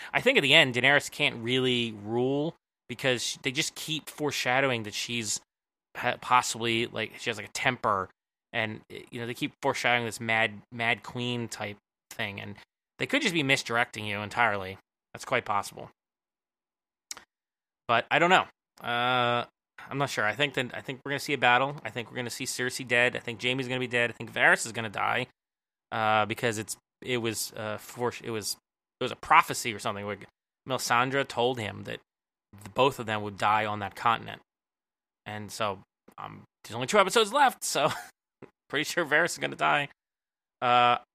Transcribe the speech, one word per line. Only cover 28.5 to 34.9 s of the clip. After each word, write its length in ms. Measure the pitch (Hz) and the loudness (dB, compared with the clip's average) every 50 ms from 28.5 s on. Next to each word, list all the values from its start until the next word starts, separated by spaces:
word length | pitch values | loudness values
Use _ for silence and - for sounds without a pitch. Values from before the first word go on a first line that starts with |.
| - - _ _ _ _ _ _ _ _ | -8 -8 _ _ _ _ _ _ _ _
it 40 | 131 | -4
was 80 | 120 | -4
a 40 | 110 | -4
prophecy 580 | _ - - 156 160 - - - - - 123 107 | _ 4 8 8 8 8 6 -6 -6 -4 -6 -6
or 40 | 101 | -4
something 280 | - 120 104 101 101 | -6 -6 -6 -4 -6
where 100 | 104 101 101 - - _ _ _ _ _ _ _ 135 | -8 -8 -8 -12 -20 _ _ _ _ _ _ _ -6
Melisandre 580 | 131 120 - - 123 117 123 135 131 139 135 | -6 -4 0 2 4 4 4 2 0 -2 -2
told 320 | - - 120 120 123 131 120 | -2 -2 0 0 0 0 -2
him 260 | 107 98 98 104 101 | -6 -8 -8 -10 -12
that 160 | 107 117 - _ _ _ _ _ _ _ _ _ _ - 98 | -12 -12 -12 _ _ _ _ _ _ _ _ _ _ -20 -20
the 80 | - - | -20 -6
both 280 | - - 127 139 135 - | 2 4 4 4 4 0
of 80 | 117 | -4
them 160 | 104 110 107 | -4 -4 -4
would 140 | 104 104 101 | -4 -6 -4
die 300 | 92 117 104 107 110 107 | 0 2 2 4 2 2
on 140 | 107 104 104 | -2 -4 -4
that 140 | 101 98 - | -6 -8 -8
continent. 460 | - - 120 113 113 107 107 107 - _ _ _ _ _ _ _ _ _ _ | 0 2 2 2 2 -2 -12 -14 -16 _ _ _ _ _ _ _ _ _ _